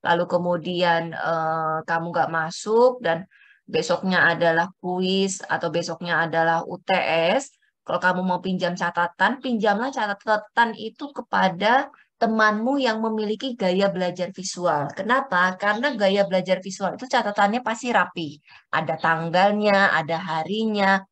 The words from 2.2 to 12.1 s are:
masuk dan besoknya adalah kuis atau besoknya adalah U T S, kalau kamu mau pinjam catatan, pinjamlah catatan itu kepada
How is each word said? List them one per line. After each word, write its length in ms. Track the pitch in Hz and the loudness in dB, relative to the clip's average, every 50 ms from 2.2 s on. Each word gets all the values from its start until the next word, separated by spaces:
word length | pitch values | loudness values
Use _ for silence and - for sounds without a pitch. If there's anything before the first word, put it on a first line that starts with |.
| 156 165 | 0 0
masuk 720 | 165 165 156 165 180 - - 208 220 233 240 254 247 247 | 0 -4 -4 -4 -8 -10 -4 0 4 4 4 4 2 2
dan 240 | 247 170 165 165 190 _ _ _ _ _ _ _ _ | -2 -2 -2 -2 -4 _ _ _ _ _ _ _ _
besoknya 640 | - - 160 165 - 175 170 - 190 185 175 147 165 | -4 -2 -2 0 0 -2 0 0 0 2 4 4 4
adalah 400 | 170 - 170 170 165 165 170 185 - _ | 4 4 2 4 4 2 0 -2 -6 _
kuis 640 | - 180 180 185 185 185 190 190 190 196 190 - | -6 -6 -4 -2 0 0 2 0 0 0 -2 -8
atau 320 | - - - 160 - 165 156 | -6 -6 -4 -2 -2 -2 -2
besoknya 480 | 170 170 180 170 - 180 175 170 156 | -2 -4 -4 -8 -8 -4 -2 0 0
adalah 400 | 165 165 156 165 165 165 165 165 | 0 0 2 2 2 2 2 0
U 160 | - - 180 175 | -2 -6 -10 -10
T 160 | _ - 285 - - - 160 165 165 170 208 | _ 0 0 0 2 0 0 2 2 2 2
S, 160 | 269 - - _ _ _ _ _ _ | 0 -2 -4 _ _ _ _ _ _
kalau 220 | _ - 165 - - | _ -4 -4 0 2
kamu 160 | 185 185 180 | 2 2 2
mau 200 | 185 185 180 175 180 | 0 0 -2 -2 -2
pinjam 320 | 190 185 175 180 175 175 | -2 -2 0 0 -2 -2
catatan, 640 | 185 185 170 170 170 170 165 - - - 208 247 285 | -2 -4 -2 0 0 -2 -2 0 2 2 2 2 -2
pinjamlah 480 | - 262 240 214 196 214 208 202 240 277 | -2 -2 -2 2 2 2 2 2 -2 -4
catatan 880 | 269 269 214 208 196 196 - 220 214 214 - - _ 240 233 226 220 | -4 -4 -4 -4 -4 -6 0 0 0 0 0 -4 _ 2 2 2 0
itu 320 | - 214 220 _ - 294 285 | -8 -10 -12 _ -12 -14 -12
kepada 800 | - - 240 _ - 190 190 190 170 175 196 214 240 269 294 - - _ _ _ | -10 -12 -8 _ 0 2 2 2 2 2 2 4 4 4 2 0 -10 _ _ _